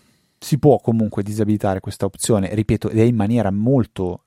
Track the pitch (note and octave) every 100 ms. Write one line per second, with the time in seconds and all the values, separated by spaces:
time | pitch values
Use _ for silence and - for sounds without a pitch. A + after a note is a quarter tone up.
0 | _ _ _ _ - C#3+ D3+ A2 - A2+
1 | G#2+ - G2+ G#2 G#2 G#2 G#2 F#2+ G#2 -
2 | G2 - - G#2+ F#2+ G#2 - G#2+ G#2+ A2
3 | A#2 A#2 G#2 A#2+ G2+ G2+ A2+ C3+ G#2 -
4 | F2+ F#2